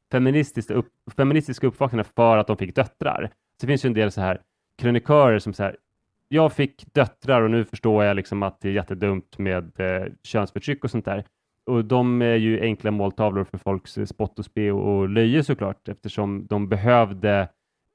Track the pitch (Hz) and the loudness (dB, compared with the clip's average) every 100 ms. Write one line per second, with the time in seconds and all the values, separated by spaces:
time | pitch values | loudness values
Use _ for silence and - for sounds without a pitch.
0 | _ 127 127 147 147 - 107 107 110 _ | _ 0 2 2 0 -4 -4 -4 -4 _
1 | - - 139 156 151 123 131 - 135 117 | -10 -2 2 2 -2 -2 -2 -2 -2 -2
2 | 104 - 117 110 107 107 92 - - - | -2 2 4 4 2 -2 -2 -2 -2 -4
3 | - - 107 - _ _ 120 139 131 110 | -6 -4 -6 -12 _ _ -4 -2 0 0
4 | 107 101 92 92 _ _ _ - 120 120 | 0 0 -2 -2 _ _ _ -4 0 0
5 | 117 151 143 107 107 98 98 - _ _ | 4 6 6 4 0 -4 -6 -6 _ _
6 | _ _ _ 151 156 - 139 - - - | _ _ _ 2 2 2 -4 -4 -4 0
7 | 131 - 127 127 113 117 110 - 120 107 | 0 -2 0 2 4 2 -2 -2 0 2
8 | 104 101 92 101 98 - 101 101 90 95 | 2 0 -4 -4 -4 -4 -4 -4 -4 -4
9 | 101 95 - - 98 92 82 - 92 92 | -4 -4 -6 -8 -4 -4 -6 -6 -4 -4
10 | 92 - - 113 101 - - 143 127 120 | -6 -12 -6 -4 -4 -6 -6 -6 -6 -6
11 | 104 101 101 _ _ _ - 120 107 127 | -6 -8 -8 _ _ _ -4 -2 0 2
12 | 123 120 120 113 110 110 113 104 110 104 | 2 2 2 2 2 0 -2 -2 -2 -2
13 | 98 - 107 98 95 95 - 95 - - | -2 0 0 0 -4 -6 -6 -6 -6 -8
14 | 101 - 104 - 104 - 104 101 101 98 | -8 -6 -6 -8 -10 -4 -2 0 0 0
15 | 95 107 113 139 147 139 101 98 - 98 | 0 2 2 2 0 -2 -4 -6 -12 -12
16 | 107 - 101 101 101 104 104 101 107 120 | -10 -6 -4 -6 -4 -4 -2 0 4 4
17 | 110 98 107 101 92 _ _ _ _ | 4 0 0 0 0 _ _ _ _